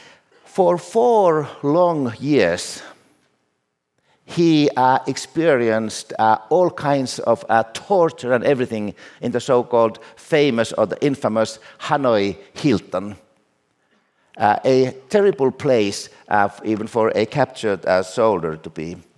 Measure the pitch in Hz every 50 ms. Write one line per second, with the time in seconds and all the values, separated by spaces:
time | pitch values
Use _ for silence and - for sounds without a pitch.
0 | - - - _ _ _ _ _ _ - - - 185 175 175 170 - - - 226
1 | 240 247 233 214 196 170 156 156 143 131 - - 143 143 151 175 180 175 165 151
2 | 135 117 107 - 135 143 147 123 95 85 87 - - - - - - - - _
3 | _ _ _ _ _ _ _ _ _ _ _ _ _ _ _ _ _ _ _ _
4 | _ _ _ _ _ - - 170 170 165 160 151 143 139 - 127 127 127 131 127
5 | - 135 127 - - - - 160 160 165 143 120 120 113 110 110 113 107 - -
6 | - - - - 110 110 110 - - - 156 180 180 165 175 - 151 143 143 139
7 | 131 120 - - - 117 117 - - - 110 113 110 - - - - - 202 185
8 | 165 160 - - 127 123 127 117 - 131 143 123 123 - 117 107 104 101 - -
9 | - - - - - 123 120 120 - - 127 123 120 - 120 117 117 110 - -
10 | - - - - - - 165 147 147 139 117 117 110 - - - 107 92 - -
11 | 143 147 135 - - 110 110 113 110 - - - - - - - - - 151 147
12 | 139 123 113 104 98 101 92 - - - - - - 147 110 92 - - - 92
13 | 98 104 98 - _ _ _ _ _ _ _ _ _ _ _ _ _ _ _ _
14 | _ _ _ _ _ _ - - 110 104 104 - - 127 131 131 131 127 123 -
15 | - - - 208 196 202 - - 135 131 - - - 143 127 113 104 98 101 -
16 | - - - - - - - 104 104 101 - - - 107 110 104 107 - - 117
17 | 110 110 - 101 110 - - 147 127 - - - - 107 98 87 - - 92 92
18 | 92 - - 123 113 113 101 85 82 80 78 78 - 85 - 80 78 82 90 90
19 | - _ _